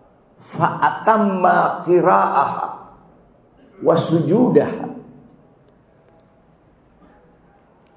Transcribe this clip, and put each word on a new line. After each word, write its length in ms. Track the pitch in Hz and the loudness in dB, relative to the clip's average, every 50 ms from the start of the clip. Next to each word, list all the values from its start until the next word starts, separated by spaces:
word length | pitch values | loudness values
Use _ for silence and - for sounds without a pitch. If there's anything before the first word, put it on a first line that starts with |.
| _ _ _ _ _ _ _ _ | _ _ _ _ _ _ _ _
fa 440 | - - - - 170 160 165 160 | -20 -14 -4 -4 -2 -2 0 -2
atamma 1000 | - 151 - - - 214 220 214 208 196 190 185 180 180 175 170 170 147 - - | -2 -2 -2 0 0 0 2 2 0 0 0 0 2 2 2 2 0 -2 -4 -4
qira'aha 840 | - 160 180 175 160 180 190 196 190 - - 135 143 - - - - - - - - - - - - - _ _ _ _ _ _ _ _ _ _ _ _ - - | -2 0 2 2 4 4 2 2 2 0 0 -2 -2 -2 -4 -8 -8 -10 -12 -16 -20 -20 -20 -20 -20 -20 _ _ _ _ _ _ _ _ _ _ _ _ -16 -2
wa 120 | - 165 - | 0 0 0
sujudaha." 920 | - - - 165 170 143 135 180 240 254 220 170 143 127 - - - - - - - - - - - - - _ _ _ _ _ _ _ _ _ _ _ _ _ _ _ _ _ _ _ _ _ _ _ _ _ _ _ _ _ _ _ _ _ _ _ _ _ _ _ _ _ _ _ _ _ _ _ _ _ _ _ _ _ | 2 0 0 0 0 0 0 2 2 2 4 4 2 2 0 -4 -10 -10 -12 -14 -16 -18 -20 -20 -20 -20 -20 _ _ _ _ _ _ _ _ _ _ _ _ _ _ _ _ _ _ _ _ _ _ _ _ _ _ _ _ _ _ _ _ _ _ _ _ _ _ _ _ _ _ _ _ _ _ _ _ _ _ _ _ _